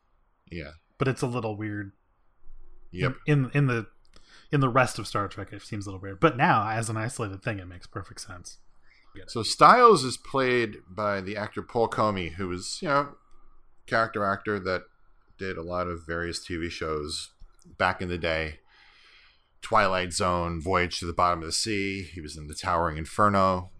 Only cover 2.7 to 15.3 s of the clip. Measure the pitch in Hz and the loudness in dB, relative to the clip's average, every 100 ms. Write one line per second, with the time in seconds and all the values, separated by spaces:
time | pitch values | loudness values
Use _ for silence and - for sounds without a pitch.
2.7 | - - 90 92 - - 147 127 147 135 | -16 -14 -4 -4 -2 2 2 4 2 2
3.7 | 117 98 - - - - - - 147 131 | 0 -4 -16 -20 -20 -20 -20 -2 2 4
4.7 | 127 123 - 104 107 98 - 98 101 - | 4 2 -2 -4 -4 -4 -6 -12 -14 -10
5.7 | 104 98 95 98 95 160 120 170 120 107 | -8 -8 -10 -12 2 2 4 4 4 2
6.7 | 110 113 110 110 - 107 98 127 101 90 | -2 -4 -4 -6 -6 -6 -6 -6 -8 -10
7.7 | 90 - 107 - 101 - 90 - - - | -16 -12 -12 -12 -14 -14 -16 -16 -20 -20
8.7 | - - _ - - - - - - 160 | -20 -20 _ -20 -20 -8 -4 -4 8 10
9.7 | 233 240 175 131 - - 135 127 123 110 | 12 10 8 4 -6 -4 0 2 2 0
10.7 | 107 - 92 104 98 95 104 107 107 87 | -6 -12 -4 -2 -2 -4 -6 -6 -8 -4
11.7 | 120 110 127 107 98 82 85 95 90 - | 0 0 2 2 2 -4 -6 -4 -4 -8
12.7 | - 165 143 143 - _ - - - - | -6 0 0 0 -8 _ -20 -20 -20 -20
13.7 | - - 117 113 107 98 98 - 101 92 | -20 -2 0 0 0 0 0 -2 -2 -2
14.7 | 90 - _ - - _ | -4 -4 _ -20 -20 _